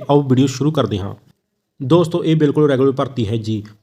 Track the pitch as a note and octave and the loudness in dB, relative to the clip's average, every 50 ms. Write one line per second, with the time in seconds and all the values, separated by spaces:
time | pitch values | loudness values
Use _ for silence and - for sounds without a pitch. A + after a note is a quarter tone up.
0 | - - C#3+ D3 C#3+ C3 B2+ B2 C#3 C3+ - - C#3 D3+ D#3 D3 A#2+ G2+ G#2 G2 | -2 0 0 0 2 2 2 2 2 0 -2 -2 -2 -2 0 0 -2 -2 -4 -6
1 | G2 G2 G#2 - _ _ _ _ _ _ _ _ _ _ _ _ C#3+ B2+ D#3 F3 | -6 -8 -10 -14 _ _ _ _ _ _ _ _ _ _ _ _ -2 2 2 2
2 | E3+ D#3+ E3+ F3 - D#3+ D#3+ D#3+ D3+ C#3+ C3 D3 D3+ D3 C3+ B2 C3+ C#3 C3 C3+ | 2 2 -2 -2 0 0 2 2 2 2 2 2 2 2 2 2 2 2 2 0
3 | C#3 C3 - B2+ A2+ F#2+ A#2 A2+ G#2 G#2+ A2 G#2 G#2+ - - _ | -4 -4 -4 -4 -4 -2 -4 -4 -4 -4 -6 -6 -6 -10 -18 _